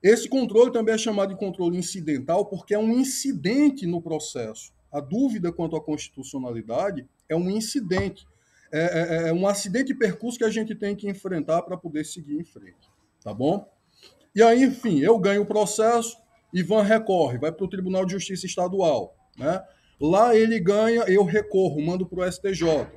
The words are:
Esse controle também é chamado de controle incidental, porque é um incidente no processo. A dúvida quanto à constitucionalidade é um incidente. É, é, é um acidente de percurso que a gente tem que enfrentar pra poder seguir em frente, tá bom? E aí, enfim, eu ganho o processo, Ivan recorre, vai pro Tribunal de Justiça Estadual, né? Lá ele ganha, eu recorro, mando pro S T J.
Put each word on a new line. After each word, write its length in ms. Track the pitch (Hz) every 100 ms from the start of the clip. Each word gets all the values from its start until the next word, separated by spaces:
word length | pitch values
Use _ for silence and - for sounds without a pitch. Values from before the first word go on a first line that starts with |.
Esse 280 | 185 233 -
controle 420 | 269 247 208 247
também 240 | 233 220 220
é 20 |
chamado 360 | 226 208 196
de 60 | 190
controle 380 | 202 175 175 175
incidental, 680 | 170 190 156 143 123 170 202
porque 280 | 180 -
é 60 | 208
um 140 | 220
incidente 920 | 240 269 - 269 185 143 254 294 269 175
no 160 | 170
processo. 680 | 165 156 - 135 110 110 - _ _
A 120 | 147
dúvida 500 | 135 196 269 220 170
quanto 240 | 165 165 156
à 80 |
constitucionalidade 1200 | 160 151 - - 127 139 127 117 110 131 196 165 123 _ _
é 80 | 160
um 140 | 180
incidente. 760 | 208 220 285 190 185 196 - _ _ _ _ _
É, 540 | 151 170 170 170 165 165
é, 40 |
é 40 |
um 140 | 165 196
acidente 400 | 202 202 202 269
de 80 | 254
percurso 420 | 214 175 233 247
que 60 |
a 60 | 226
gente 260 | 220 220 214
tem 200 | 202 202
que 140 | 202
enfrentar 540 | 196 190 175 147 160
pra 120 | - 180
poder 300 | 170 151 156
seguir 340 | - 147 147
em 40 |
frente, 440 | 170 - 98 _ _ _ _ _
tá 100 | 107
bom? 340 | 104 135 196 - _ _ _ - _ _ 196
E 80 |
aí, 200 | 226 240
enfim, 360 | 262 262 233 156
eu 180 | 156 226
ganho 240 | 190 202
o 40 | 208
processo, 680 | 208 208 - 220 240 233 - _ _ _
Ivan 300 | 175 165 214
recorre, 560 | 202 220 220 185 147 123
vai 120 | 151
pro 160 | 165 190
Tribunal 380 | 190 185 190 185
de 60 |
Justiça 340 | 196 - 185 185
Estadual, 680 | - 180 190 170 127 92 _ _ -
né? 280 | 135 185 - _ _ _
Lá 360 | 147 185 240 220
ele 240 | 220 226
ganha, 420 | 175 202 220 233 202
eu 160 | 185
recorro, 580 | 190 208 208 190 185 147
mando 240 | 151 180 180
pro 180 | 175
S 160 | 180 175
T 140 | 196
J. 340 | 185 165 151 117